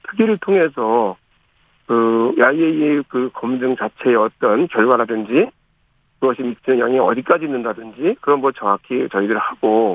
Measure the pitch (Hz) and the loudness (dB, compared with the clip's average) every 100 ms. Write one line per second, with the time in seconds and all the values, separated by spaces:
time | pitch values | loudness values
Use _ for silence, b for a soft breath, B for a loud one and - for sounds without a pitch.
0 | - 202 220 208 - 196 160 135 110 117 | -16 -2 0 0 0 2 2 -2 0 0
1 | 104 90 _ _ _ _ _ _ - 117 | 0 -4 _ _ _ _ _ _ -2 0
2 | 113 113 117 - 127 151 165 156 151 147 | 2 2 0 2 2 2 0 0 0 0
3 | 139 127 127 - 117 127 127 127 110 - | -2 -4 -6 -6 -6 -4 -2 -4 -6 -2
4 | 127 117 110 - 123 107 180 - 113 120 | 2 2 2 0 0 0 0 0 2 2
5 | 113 113 104 127 226 - _ _ _ _ | 0 -4 -2 0 0 -4 _ _ _ _
6 | _ _ 131 123 123 113 - 127 120 131 | _ _ -2 -2 -6 -6 0 0 2 2
7 | 98 113 127 170 156 131 117 107 113 110 | 2 0 0 0 0 -4 -6 -8 -12 -4
8 | 160 240 - 143 135 131 104 101 - 123 | -4 -2 -2 0 0 -2 -2 -2 -2 -4
9 | 117 101 101 107 - - 113 110 110 | -2 -2 -2 -2 -4 -2 0 2 2